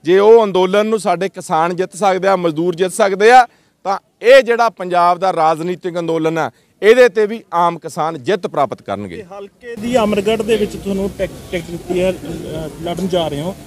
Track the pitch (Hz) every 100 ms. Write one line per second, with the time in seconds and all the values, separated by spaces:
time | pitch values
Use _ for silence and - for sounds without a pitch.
0 | - 185 202 233 214 185 185 208 214 220
1 | 196 175 190 - 170 165 170 180 185 170
2 | 202 185 185 190 175 151 175 165 185 180
3 | 208 190 214 254 240 _ _ _ 185 196
4 | _ _ 208 269 233 233 233 - 180 180
5 | 175 180 190 170 160 160 170 180 185 170
6 | 170 165 160 160 139 _ _ _ 196 247
7 | 247 226 214 226 - 170 170 170 165 170
8 | 156 165 120 202 190 - 226 - - 101
9 | 101 82 185 196 202 _ 247 233 226 247
10 | 208 208 196 220 214 220 208 - 196 196
11 | 196 - 185 - - 180 165 170 - 180
12 | 185 180 151 165 - 156 156 - 170 170
13 | 185 175 156 143 165 196